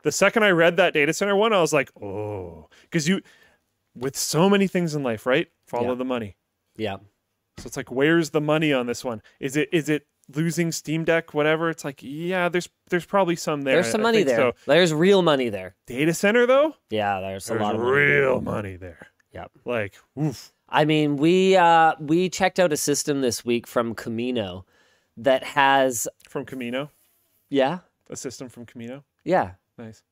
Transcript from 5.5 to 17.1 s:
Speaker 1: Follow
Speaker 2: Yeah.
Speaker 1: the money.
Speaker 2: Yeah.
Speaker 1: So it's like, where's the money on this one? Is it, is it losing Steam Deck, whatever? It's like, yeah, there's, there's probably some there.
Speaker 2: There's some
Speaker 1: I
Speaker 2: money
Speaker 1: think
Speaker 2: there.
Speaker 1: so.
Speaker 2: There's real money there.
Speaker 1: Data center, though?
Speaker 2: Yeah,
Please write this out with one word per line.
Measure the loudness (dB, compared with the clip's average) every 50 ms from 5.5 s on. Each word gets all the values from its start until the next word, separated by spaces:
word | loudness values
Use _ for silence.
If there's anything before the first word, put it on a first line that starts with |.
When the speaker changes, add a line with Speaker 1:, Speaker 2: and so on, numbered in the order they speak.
| _ _ _
Speaker 1:
Follow | _ -4 -4 -2 -2
Speaker 2:
Yeah. | -2
Speaker 1:
the | -4 -4
money. | -4 -4 -6 -6 -10 -14 _ _ _ _ _ _ _ _
Speaker 2:
Yeah. | -8 -6 -6 -6 -10 -14 _ _ _ _ _ _ _ _ _ _
Speaker 1:
So | -18 -16
it's | -12 -10
like, | -10 -10 -6
where's | 0 2 2 4 4 2 0 0
the | -2 -2
money | 0 0 0 2 2 0 0
on | 0 0
this | -2 -6 -6 -6
one? | -8 -8 -8 _ -20 _ _
Is | -10 -4 -2
it, | -2 -2 0
is | -2 -2 0 0
it | -4 -4 _ _ _ _ _ -10 -6
losing | -4 -2 -2 -2 -2 -4 -4
Steam | -4 -8 _ -6 -4 -2 0
Deck, | 0 0 0 -2 -2 -2
whatever? | 0 2 2 2 0 0 -4
It's | -4 -6 -10
like, | -12 -12 -12
yeah, | -14 -14 -10 -8 -6 -4 -2 -2 -2 0
there's, | -2 -2 -6 -6 _ _ _ _
there's | -4 -4 -4
probably | _ 0 0 2 2 0
some | -2 -2 -4 -4 -2 0
there. | 2 2
Speaker 2:
There's | 2 2 2
some | 0 0
Speaker 1:
I | 0
Speaker 2:
money | 2 2 2
Speaker 1:
think | 2 2
Speaker 2:
there. | 2
Speaker 1:
so. | 2 2 0 -2 _ _
Speaker 2:
There's | 2 4 4 4 4 2
real | 2 4 4 4 4
money | 4 4 2 2 0 -4
there. | -4 -8 -10 -14 _ _ _
Speaker 1:
Data | -10 -4 -2 -2 -2 0
center, | 0 0 2 2 2 2
though? | 4 4 2 2 0 -2 _ _ _
Speaker 2:
Yeah, | -4 -2 0 0